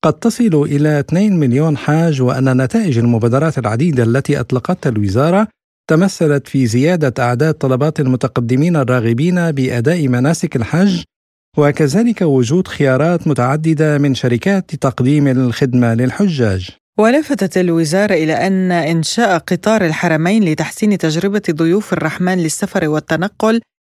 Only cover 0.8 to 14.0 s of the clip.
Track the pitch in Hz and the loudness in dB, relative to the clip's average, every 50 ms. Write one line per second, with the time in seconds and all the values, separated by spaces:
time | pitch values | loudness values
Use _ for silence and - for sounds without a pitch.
0.8 | 147 151 151 147 139 - 156 175 202 214 196 170 147 127 117 135 156 160 151 127 | 0 2 0 0 -2 -2 0 0 2 2 2 2 2 2 2 0 0 0 -2 -2
1.8 | - - 147 160 165 170 156 135 127 123 - 123 131 135 127 127 131 123 - 233 | -2 0 0 2 2 0 0 0 0 0 0 0 0 2 2 2 0 0 0 0
2.8 | 220 185 127 113 117 120 120 113 107 120 113 135 156 165 147 - 117 - 107 113 | 0 0 0 2 2 2 2 2 2 2 2 2 0 0 -2 -2 -4 -2 -2 0
3.8 | 147 180 151 123 117 113 117 135 - - 143 143 120 - - 127 - - 185 180 | 0 0 2 2 2 2 0 0 0 -2 -2 -4 -2 -2 -4 -4 -2 -2 -4 -2
4.8 | - 160 120 107 104 101 98 117 139 160 180 196 220 214 _ _ _ _ _ _ | -2 -4 -2 0 -2 0 0 0 2 2 2 2 0 -2 _ _ _ _ _ _
5.8 | _ - 160 156 185 196 - - 175 156 147 143 - - - 139 131 117 104 123 | _ 0 2 2 2 0 0 0 0 0 0 0 -2 -2 -2 0 0 2 2 2
6.8 | 135 160 180 175 151 135 113 - 127 120 123 117 147 160 151 156 - 135 131 123 | 2 2 2 0 0 -2 -2 -2 -2 -2 0 0 0 0 0 0 0 0 0 0
7.8 | 143 156 156 - 147 131 127 123 - 131 - - 120 113 127 127 147 175 175 156 | 0 -2 0 -2 0 0 0 0 -2 -2 -2 -2 -2 0 0 0 2 2 2 0
8.8 | 135 120 127 127 110 113 113 117 147 175 180 180 170 165 156 135 131 - - 120 | 0 0 0 0 0 0 0 0 0 0 0 0 0 -2 -2 -2 -2 -2 -2 -2
9.8 | 113 139 170 180 151 131 123 123 127 143 170 - - 160 - 135 113 - - 160 | 0 0 0 0 0 0 0 0 0 0 0 0 -4 -4 -4 -4 -4 -2 0 2
10.8 | 190 202 185 - 80 _ _ _ _ _ _ _ _ _ _ - 147 143 143 - | 2 2 0 -2 -4 _ _ _ _ _ _ _ _ _ _ 2 2 2 2 2
11.8 | 160 139 131 196 233 240 220 - 190 160 139 131 123 113 143 180 185 - - - | 0 0 2 2 0 0 0 0 0 2 2 2 2 2 0 0 0 -2 -2 -2
12.8 | 143 135 131 131 147 165 175 165 - 165 143 123 120 127 139 156 156 160 160 147 | 0 0 2 2 2 0 0 0 0 -2 0 0 0 0 0 -2 0 -2 0 2
13.8 | 156 156 147 143 | 2 0 2 2